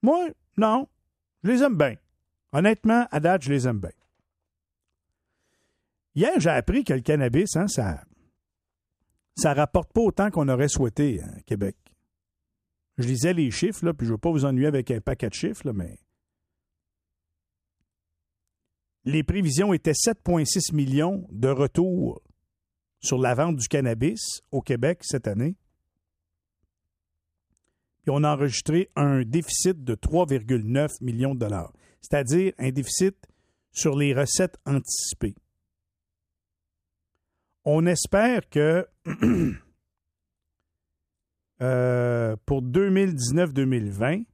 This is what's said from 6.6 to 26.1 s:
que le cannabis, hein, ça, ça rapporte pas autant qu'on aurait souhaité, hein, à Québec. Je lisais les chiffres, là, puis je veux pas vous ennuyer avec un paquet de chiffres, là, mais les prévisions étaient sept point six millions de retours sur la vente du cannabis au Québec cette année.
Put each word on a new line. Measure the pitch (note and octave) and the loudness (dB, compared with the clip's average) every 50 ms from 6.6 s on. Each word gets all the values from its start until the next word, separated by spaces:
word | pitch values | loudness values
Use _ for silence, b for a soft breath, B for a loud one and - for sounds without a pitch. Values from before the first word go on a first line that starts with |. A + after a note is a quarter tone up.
| A#2 - F3+ C4+ C4 | 0 0 0 0 0
que | - C3+ | 0 -2
le | C3 | -2
cannabis, | A#2 - E3 D3+ C3+ A#2+ A#2 D3 G3+ G3+ - | 0 0 0 2 2 2 2 0 0 0 0
hein, | D#3 F#3 G3+ | -2 -2 0
ça, | - - A#2 F#2+ D#2 - - _ _ _ _ _ _ _ _ _ _ _ _ _ _ _ _ _ _ _ _ _ _ _ _ _ _ | -2 -2 -2 -2 -4 -6 -10 _ _ _ _ _ _ _ _ _ _ _ _ _ _ _ _ _ _ _ _ _ _ _ _ _ _
ça | - - D#3+ C#3+ | -2 0 0 2
rapporte | C#3 D3 - _ F3+ D#3+ - | 2 0 0 _ -2 -2 0
pas | _ A3+ | _ 2
autant | A#3 G#3 - - G3 G#3 | 2 2 2 0 -2 0
qu'on | - F3 D3 C3+ | 0 0 0 0
aurait | C3 B2 C#3+ D3 | 2 0 0 0
souhaité, | - - C3+ A#2 - - D3 D3 A2+ F2+ - | 0 0 -2 -2 0 0 -2 0 -2 -4 -8
hein, | - - - | -10 -16 -18
à | |
Québec. | - _ A#2 G#2 G2 G2 - _ _ _ _ _ _ _ _ _ _ _ _ _ _ _ _ _ _ _ _ _ _ _ _ - | -8 _ -4 -4 -4 -6 -6 _ _ _ _ _ _ _ _ _ _ _ _ _ _ _ _ _ _ _ _ _ _ _ _ -6
Je | B2 A#2+ | -2 -2
lisais | C3 A#2+ B2+ F3 F#3 | -2 0 0 0 2
les | E3+ D#3 B2 | 2 0 0
chiffres, | G#2+ - - G3 G#3 - - | 0 -2 -2 -2 -2 -2 -2
là, | E3+ E3 | -2 -2
puis | D3 B2 | -2 -2
je | A#2 | -2
veux | A2+ G#2+ | -2 -2
pas | - E3+ | -2 0
vous | E3 D3 C3 | 0 2 2
ennuyer | C#3+ C3 B2+ C3+ D3+ | 2 2 2 2 2
avec | D3 C3+ A#2+ - | 0 0 -2 -2
un | C3 A2+ | -4 -4
paquet | - - B2+ - - A2+ | -2 -6 -4 -4 -4 -6
de | - | -6
chiffres, | - - G3 A3+ - - | -4 -6 -6 -6 -6 -8
là, | C#3+ A2+ | -6 -6
mais | G2 F2 E2 - - _ _ _ _ _ _ _ _ _ _ _ _ _ _ _ _ _ _ _ _ _ _ _ _ _ _ _ _ _ _ _ _ _ _ _ _ _ _ _ _ _ _ _ _ _ _ _ _ _ _ _ _ _ _ _ _ _ _ _ _ _ | -6 -6 -8 -10 -18 _ _ _ _ _ _ _ _ _ _ _ _ _ _ _ _ _ _ _ _ _ _ _ _ _ _ _ _ _ _ _ _ _ _ _ _ _ _ _ _ _ _ _ _ _ _ _ _ _ _ _ _ _ _ _ _ _ _ _ _ _
les | B2 C#3+ D#3 D3 | -2 -2 -2 0
prévisions | - E3+ G3+ F#3+ D#3 C3 C#3+ G3 G#3 F#3+ | 0 0 0 0 0 2 2 2 2 2
étaient | D3+ _ E3 D3+ | 2 _ 0 0
sept | - - A#3 A3 _ | 2 0 0 -2 _
point | _ - F3 E3+ D3+ | _ 0 0 2 2
six | - - G3 D#3+ - E3 | 0 0 -2 -2 0 0
millions | D3+ C#3+ C3 C3+ C#3+ D3+ F3 G3 G3 F3+ - | 0 0 2 2 0 0 0 -2 -6 -10 -12
de | F#2+ G#2 A#2+ C3 | -6 -2 0 0
retours | C#3 B2+ C#3+ C3+ _ - F3 F#3 F3+ F#3 - - - - _ _ _ _ _ _ _ _ _ _ _ _ _ _ _ _ | 2 2 0 0 _ 2 2 2 0 -2 -2 -4 -6 -8 _ _ _ _ _ _ _ _ _ _ _ _ _ _ _ _
sur | - - C3+ B2+ | -4 -2 0 2
la | B2+ B2 B2+ | 2 2 2
vente | A#2 D3+ E3+ E3 C#3 | 2 2 0 0 -2
du | A#2 - | -2 -2
cannabis | - D3 C3+ B2 A2+ A2+ B2 D#3 A3 A3 - - - - _ _ | 0 0 0 0 0 0 0 -2 -2 -4 -8 -10 -10 -12 _ _
au | - C3+ | -6 -6
Québec | - - C3+ A#2 A#2+ D3 F3 - | -2 -2 -2 0 0 -2 -2 -2
cette | - - - C3 - A2+ | -6 -6 -6 -4 -4 -4
année. | G2+ G2+ A#2+ D#3 G3 _ _ _ _ _ _ _ _ _ _ _ | -2 -2 -2 -2 -4 _ _ _ _ _ _ _ _ _ _ _